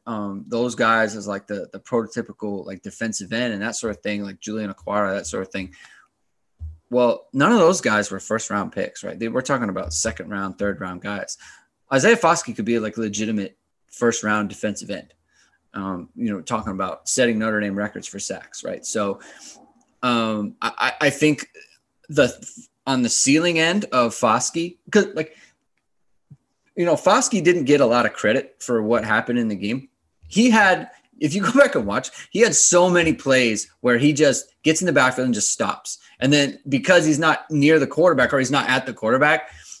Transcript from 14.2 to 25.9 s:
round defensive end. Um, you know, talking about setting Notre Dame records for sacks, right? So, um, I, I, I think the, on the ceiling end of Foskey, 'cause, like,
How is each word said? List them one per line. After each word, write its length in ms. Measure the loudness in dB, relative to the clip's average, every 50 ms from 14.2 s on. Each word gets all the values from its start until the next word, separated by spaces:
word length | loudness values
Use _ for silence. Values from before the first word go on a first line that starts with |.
| -2
round 240 | -2 -2 -2 -2 -4
defensive 420 | -8 -6 -6 -6 -6 -6 -10 -10
end. 240 | -12 -12 -12 _ _ _ _ _ _ _ _ _ _ _ _ _ -12
Um, 340 | -10 -8 -8 -8 -8 -10 -14 -10
you 160 | -6 -6 -4
know, 100 | -4 -6
talking 300 | -6 -6 -6 -6 -4 -6
about 360 | -6 -6 -6 -6 -6 -8 -8 -6
setting 300 | 0 2 2 2 2 0
Notre 220 | 0 -2 -2 -2
Dame 160 | -2 -2 -4 -4
records 300 | -6 -6 -8 -10 -14 -14
for 100 | -12 -10
sacks, 460 | -10 -10 -10 -10 -12 -18 -18 -14 -10
right? 200 | -10 -10 -10 -10
So, 360 | -6 -4 -4 -2 -4 -4 -8 -10 -20 -20 -20 -20 -20 -20 -20 -20 _ _ _ _ _ _ -6
um, 540 | -2 0 0 0 0 -2 -2 -4 -4 -6 -8 -6 -6
I, 80 | -6 -4 -2
I, 140 | -2 -2 -2 0
I 80 | 0 0
think 360 | 0 2 2 2 2 2 -4 -14 _ -20 -20 _ _ _ _ _ _ _ _ -6
the, 260 | 2 2 2 2 2 -6 -16 -20 -20 -20 -20 _ _ _ -4 -2
on 160 | 0 0 0
the 60 | 0
ceiling 500 | 0 0 2 4 4 4 4 2 2 2
end 260 | 2 2 0 0 -2 0
of 240 | 2 2 2 2 0
Foskey, 600 | 0 2 2 2 2 0 -2 -4 -4 -6 -6 -8 _ _ 0
'cause, 180 | 2 2 2 2 -2
like, 220 | -8 -8 -8 -10 _ _ _ _ _ _ _ _ _ _ _